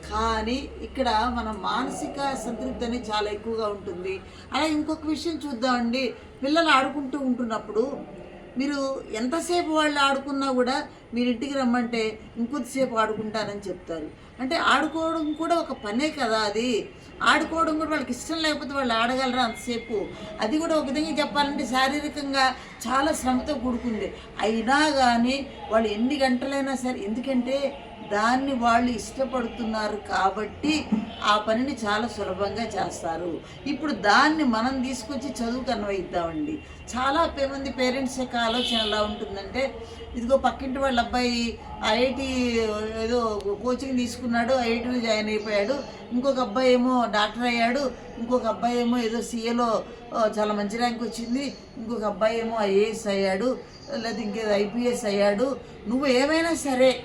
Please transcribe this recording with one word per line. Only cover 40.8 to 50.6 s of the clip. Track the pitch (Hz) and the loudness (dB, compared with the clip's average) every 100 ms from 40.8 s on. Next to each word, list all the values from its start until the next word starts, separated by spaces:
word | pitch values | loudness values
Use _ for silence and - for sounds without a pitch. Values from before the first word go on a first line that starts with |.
| 269 240 | 2 2
అబ్బాయి | 220 247 247 240 233 214 - - - | 2 2 0 0 -2 -4 -10 -4 0
ఐఐటి | 220 262 254 269 262 247 226 220 208 220 226 | 4 2 2 -2 0 2 2 0 -2 -4 -4
ఏదో | 226 247 233 208 196 202 | 0 0 0 -2 -2 -2
కోచింగ్ | 233 247 269 254 | -2 -2 0 -2
తీసుకున్నాడు, | 240 - 247 233 240 | -2 -4 -2 0 2
ఐఐటిలో | 262 233 233 240 247 | 2 2 0 0 0
జాయిన్ | 226 214 214 | 2 0 2
అయిపోయాడు, | 214 220 208 202 277 - - - | -2 0 0 2 0 -4 -12 -4
ఇంకొక | 240 269 254 | 0 2 2
అబ్బాయి | 226 208 254 | 2 4 6
ఏమో | 247 254 247 226 | 6 6 4 2
డాక్టర్ | 208 208 220 | 2 0 0
అయ్యాడు, | 247 233 233 254 277 - - - | 0 2 2 2 -2 -4 -12 -8
ఇంకొక | 226 247 220 | 0 0 2
అబ్బాయి | 196 240 240 | 0 0 2
ఏమో | 240 247 | 2 2
ఏదో | 220 233 | 2 0
సీఏలో, | 214 233 226 240 240 208 - - - 233 | -2 -4 0 2 4 2 -2 -12 -6 2
ఆ, | 214 208 | 2 2
చాలా | 208 | 0
మంచి | 208 | 0